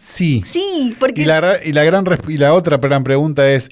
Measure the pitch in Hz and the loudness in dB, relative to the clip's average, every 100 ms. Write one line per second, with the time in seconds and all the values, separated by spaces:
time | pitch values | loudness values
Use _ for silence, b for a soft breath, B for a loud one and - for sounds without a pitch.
0 | - - 175 127 87 339 392 349 254 220 | -12 -4 0 0 -2 -4 -4 -2 -4 -2
1 | 262 220 151 160 175 196 156 147 151 190 | -2 0 0 2 2 0 -2 0 2 2
2 | 185 175 - 156 143 175 170 143 135 139 | 0 -2 -4 0 2 2 2 0 0 0
3 | 127 135 156 143 139 135 - | 0 0 0 2 2 2 -2